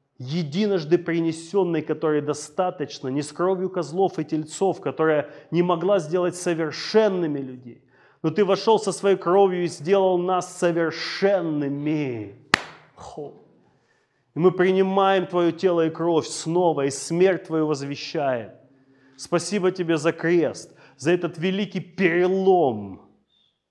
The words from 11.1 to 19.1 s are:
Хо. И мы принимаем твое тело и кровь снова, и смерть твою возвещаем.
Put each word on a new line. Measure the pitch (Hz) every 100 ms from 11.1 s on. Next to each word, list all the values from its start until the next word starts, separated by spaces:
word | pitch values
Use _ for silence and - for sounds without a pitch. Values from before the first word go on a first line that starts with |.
| - 196 196 170 151 143 143 147 156 139 117 101 107 _ - - - -
Хо. | - - - 143 - _ _ _ _ _ _ _ _ _
И | 143
мы | 180
принимаем | 185 185 190 190 190 190 190 185
твое | 175 170
тело | 165 190 170 160
и |
кровь | 160 170 160 151
снова, | - 160 175 175 143 139
и |
смерть | 135 - 170 190 170
твою | 165 160 151
возвещаем. | 143 139 143 - 165 143 123 107 - _ _ _ _ _